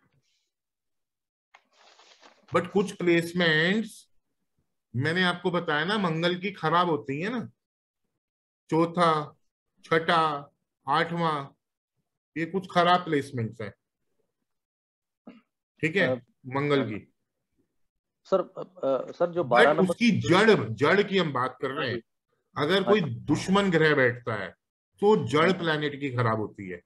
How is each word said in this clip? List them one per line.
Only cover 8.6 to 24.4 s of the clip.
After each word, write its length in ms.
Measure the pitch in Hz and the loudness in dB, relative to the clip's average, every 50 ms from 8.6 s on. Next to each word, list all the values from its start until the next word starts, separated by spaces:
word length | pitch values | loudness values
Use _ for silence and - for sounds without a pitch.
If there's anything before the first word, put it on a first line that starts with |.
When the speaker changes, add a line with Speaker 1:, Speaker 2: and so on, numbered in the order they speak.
| _ - | _ -4
Speaker 1:
चौथा, 680 | 160 160 165 165 165 175 175 165 160 151 147 135 - _ _ _ _ _ _ _ _ _ _ | 0 0 0 0 0 0 2 2 2 0 -2 -8 -14 _ _ _ _ _ _ _ _ _ _
छठा, 680 | - 165 165 165 170 175 165 160 156 147 143 143 - _ _ _ _ _ _ - 135 | -2 -2 -2 0 0 0 2 2 0 -2 -4 -10 -14 _ _ _ _ _ _ -4 -2
आठवां, 600 | 143 156 170 165 170 170 170 160 156 143 139 135 _ _ _ _ _ _ _ _ _ _ _ _ _ _ _ _ - 151 | 0 0 0 0 -2 -2 -2 -2 -2 -4 -6 -10 _ _ _ _ _ _ _ _ _ _ _ _ _ _ _ _ -8 -8
ये 80 | 165 | -8
कुछ 220 | 165 170 190 185 - | -6 -6 -8 -6 -2
खराब 340 | - 180 170 180 180 180 175 | 0 2 4 4 2 2 0
placements 560 | 165 156 143 131 - - 123 110 104 98 - | 0 -2 -2 -2 -4 -6 -6 -6 -6 -8 -10
हैं, 120 | 110 101 - _ _ _ _ _ _ _ _ _ _ _ _ _ _ _ _ _ _ _ _ _ _ _ _ _ _ _ _ _ - - - _ _ _ _ _ _ _ _ - | -12 -14 -14 _ _ _ _ _ _ _ _ _ _ _ _ _ _ _ _ _ _ _ _ _ _ _ _ _ _ _ _ _ -20 -20 -20 _ _ _ _ _ _ _ _ -6
ठीक 140 | - 160 160 | -4 -2 0
है, 240 | 196 175 131 127 123 | 0 0 0 -2 -4
Speaker 2:
अ, 40 | - _ _ _ - 127 | -6 _ _ _ -14 -8
Speaker 1:
मंगल 320 | 127 139 143 147 143 135 | -6 -4 0 0 0 0
Speaker 2:
हाँ। 100 | 123 107 | 0 -2
Speaker 1:
की। 240 | 107 95 - _ _ _ _ _ _ _ _ _ _ _ _ _ _ _ _ _ _ _ _ _ _ _ _ | -6 -10 -12 _ _ _ _ _ _ _ _ _ _ _ _ _ _ _ _ _ _ _ _ _ _ _ _
Speaker 2:
सर, 160 | - 190 185 | -2 -2 -2
अ, 220 | 175 - - - | -2 -2 -10 -16
अ, 500 | - - _ - - 135 135 123 - - | -18 -16 _ -8 -4 -2 -2 -2 -4 -6
सर, 200 | 131 - 175 175 | -4 -4 -4 -2
जो 100 | 170 175 | -2 -4
Speaker 1:
But 80 | 165 131 | -2 2
Speaker 2:
बारह 240 | 120 120 151 143 156 | 4 6 6 6 4
नंबर 160 | 156 190 185 | 2 0 0
Speaker 1:
उसकी 220 | - - 233 240 | 0 0 2 2
जड़, 580 | 185 123 117 - 170 185 214 226 202 151 113 110 | 2 2 2 2 4 4 6 6 4 4 2 -4
जड़ 340 | 110 - 135 151 185 202 208 | -4 0 0 2 2 2 0
की 140 | 202 190 190 | 0 0 0
हम 160 | 175 156 131 | 0 0 -2
बात 240 | 123 123 127 - - | -4 -4 -4 -6 -6
कर 100 | - 131 | -8 -8
रहे 200 | 135 147 151 123 | -6 -6 -6 -6
हैं, 100 | 110 - - _ _ _ _ _ _ _ _ _ - - | -6 -8 -10 _ _ _ _ _ _ _ _ _ -6 -4
अगर 180 | 143 147 185 | 0 2 2
Speaker 2:
हाँ 80 | 196 190 | 2 4
Speaker 1:
कोई 180 | - 202 214 | 4 2 2
Speaker 2:
जी। 80 | 175 135 | 2 -2
Speaker 1:
दुश्मन 640 | 117 - - - 151 - - - 185 202 202 196 | -6 -8 -2 -2 -2 -2 0 2 2 2 4 4
ग्रह 240 | 165 160 156 156 147 | 4 4 4 4 4
बैठता 400 | 139 127 120 113 120 - 120 110 | 4 4 2 2 -2 -6 -8 -6
है 160 | 101 | -6